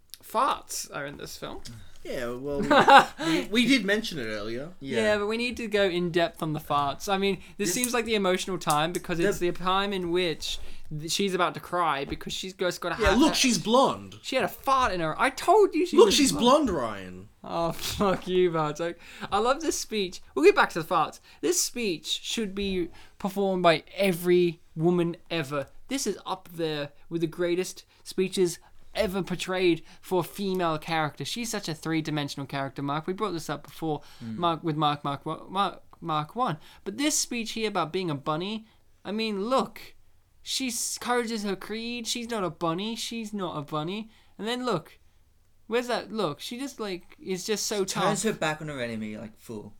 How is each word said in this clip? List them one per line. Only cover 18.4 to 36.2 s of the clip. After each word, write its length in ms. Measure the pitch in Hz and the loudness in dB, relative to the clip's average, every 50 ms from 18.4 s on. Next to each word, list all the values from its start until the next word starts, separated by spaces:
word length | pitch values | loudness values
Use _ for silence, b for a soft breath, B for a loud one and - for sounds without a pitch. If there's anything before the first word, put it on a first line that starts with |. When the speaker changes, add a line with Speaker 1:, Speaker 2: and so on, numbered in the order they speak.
| 180 175 | 4 4
Speaker 1:
Bartek. 480 | 165 160 156 151 147 - 170 170 170 - B B B B B B | 4 2 0 0 -2 -4 -4 -6 -6 -8 B B B B B B
I 60 | 196 202 | 0 2
love 240 | 220 240 277 311 | 4 4 2 2
this 180 | 330 302 - - | 0 -2 -2 -4
speech. 420 | - - 220 214 196 180 - - b b b | -4 -4 -2 -2 -2 -2 -6 -10 b b b
We'll 120 | - 294 | 6 8
get 100 | 403 302 | 8 8
back 160 | 285 226 - | 8 4 2
to 100 | - 175 | 2 -4
the 60 | 156 - | -2 0
farts. 320 | 185 165 151 139 - - B B B B | 2 2 2 0 -2 -14 B B B B
This 200 | - 311 359 - | 0 0 2 2
speech 460 | - - - 247 233 202 165 151 - - - - - | 0 -2 -2 -2 -2 -2 -2 -2 -4 -6 -6 -6 -4
should 320 | - - 233 220 190 190 | -4 -4 -4 -4 -4 -4
be 340 | 196 202 196 190 180 170 170 B B B B B B | -4 -2 -2 0 -2 -2 -4 B B B B B B
performed 420 | - 196 190 196 196 196 190 180 | -6 -4 -2 0 0 2 2 6
by 220 | 175 170 160 143 - - - | 6 6 6 6 2 -6 -4
every 640 | - 202 196 175 160 175 180 175 180 175 170 160 - - - - | 0 2 2 2 2 4 6 6 6 6 4 0 -4 -14 -12 -4
woman 420 | 160 156 175 180 175 170 170 165 - - - | 2 4 4 6 6 4 2 0 -6 -8 -4
ever. 380 | 170 165 147 127 147 143 135 - - - - - | -4 -2 -2 -2 -2 -4 -4 -6 -10 -16 -8 -4
This 200 | 262 269 - 220 | -4 -2 -2 -2
is 100 | 190 - - | -4 -4 -6
up 240 | - 185 185 - - 175 | -8 -8 -8 -8 -14 -6
there 340 | 165 165 156 151 147 143 147 b b b b | -4 -2 -2 -2 -2 -4 -6 b b b b
with 120 | 165 170 | -4 -2
the 60 | 170 156 | -2 -2
greatest 580 | 156 - 180 175 175 180 185 - - - - b b b b | -2 0 0 0 2 0 0 -4 -6 -14 -18 b b b b
speeches 540 | - - - 190 185 - 196 185 175 160 - b b b - - - - | -8 0 0 0 0 4 2 2 2 2 -2 b b b -20 -18 -10 -2
ever 300 | - 220 196 185 202 170 | -2 -2 0 0 -2 -4
portrayed 580 | - 180 160 - - 190 185 185 175 165 156 B B B B | -4 -4 -6 -4 -4 -2 2 4 4 4 2 B B B B
for 180 | B - 190 180 | B -2 0 0
a 40 | 156 | 0
female 540 | - - - 202 190 190 185 175 165 156 151 | -2 -4 -6 -4 -2 0 0 0 0 0 -2
character. 460 | - - 165 160 156 147 151 - 143 | -4 -2 -2 0 0 -2 -2 -6 -8
She's 260 | - - 233 240 233 | -6 -6 -6 -6 -4
such 200 | - 208 - - | -4 -6 -4 -6
a 40 | 156 | -8
three-dimensional 720 | 156 - 160 160 160 156 156 151 151 143 143 - - 139 | -6 -4 -2 0 0 0 0 -2 -2 -2 -4 -6 -8 -8
character, 360 | 131 - 139 139 135 - - | -6 -4 -4 -4 -6 -6 -6
Mark. 260 | 139 143 143 151 147 - | -4 -4 -4 -4 -4 -4
We 60 | 190 | -4
brought 180 | 196 214 202 | -4 -4 -4
this 180 | 175 160 - - | -4 -6 -6 -6
up 140 | 147 139 - | -8 -8 -8
before, 380 | - - - 165 160 151 143 B B B B | -14 -12 -6 -4 -4 -4 -4 B B B B
Speaker 3:
Mm. 140 | 123 113 113 | -12 -10 -6
Speaker 1:
Mark, 280 | 110 147 170 165 151 175 | -2 0 0 0 0 -2
with 100 | 165 147 | -2 0
Mark, 300 | 151 156 147 147 147 - | 2 2 0 0 0 -4
Mark, 200 | 147 139 139 - | -6 -6 -6 -6
Wa-, 200 | 156 160 - - - | -8 -8 -8 -10 -6
Mark, 340 | - 190 202 180 - - - - - - | -2 -2 0 -2 -2 -8 -18 -20 -20 -12
Mark 340 | - 165 156 151 | -6 -4 -2 -2